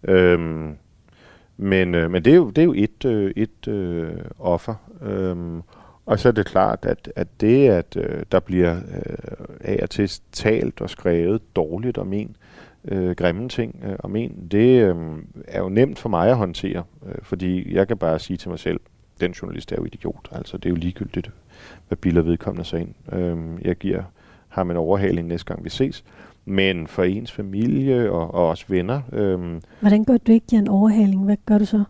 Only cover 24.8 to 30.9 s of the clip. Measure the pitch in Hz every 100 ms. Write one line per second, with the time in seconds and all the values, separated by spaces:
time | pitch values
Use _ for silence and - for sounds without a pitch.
24.8 | 80 98 98 87 85 85 - 85 85 -
25.8 | 135 - _ - - _ - 98 98 90
26.8 | 78 - 92 98 117 - 101 98 117 147
27.8 | 135 127 113 87 85 92 85 82 - 92
28.8 | 90 135 123 - 101 92 87 82 - -
29.8 | 208 208 214 240 - 226 - 226 202 196
30.8 | 214